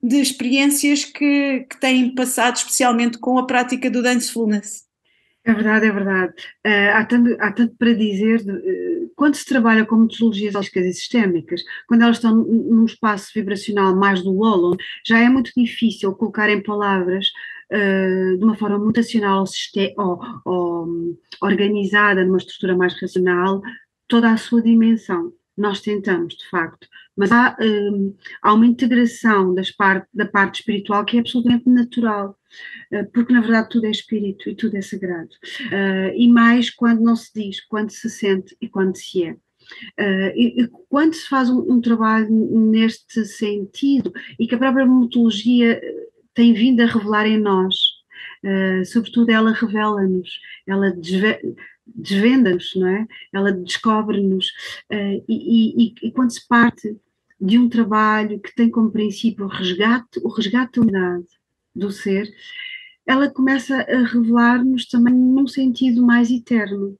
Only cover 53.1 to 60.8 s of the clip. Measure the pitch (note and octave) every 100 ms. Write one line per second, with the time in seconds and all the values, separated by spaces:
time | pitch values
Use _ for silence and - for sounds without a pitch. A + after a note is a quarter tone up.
53.1 | - - G3 G3 G3 F3+ - A#3 G#3+ G#3+
54.1 | G3+ G3 F#3+ F#3 - - - - G#3+ G3+
55.1 | G3 - A3+ - A3+ A3 - A#3 - A3+
56.1 | - B3+ - - A#3+ A#3 - G#3+ A3 _
57.1 | _ _ _ F#3 A3+ B3 A3+ G#3+ G#3+ G#3+
58.1 | G#3+ G#3+ G3+ - - A#3 A#3 A3 G#3+ G#3
59.1 | F#3+ A3+ G3+ G3 - F#3 F3+ G#3+ B3 -
60.1 | - - A3+ G#3+ A#3 B3+ -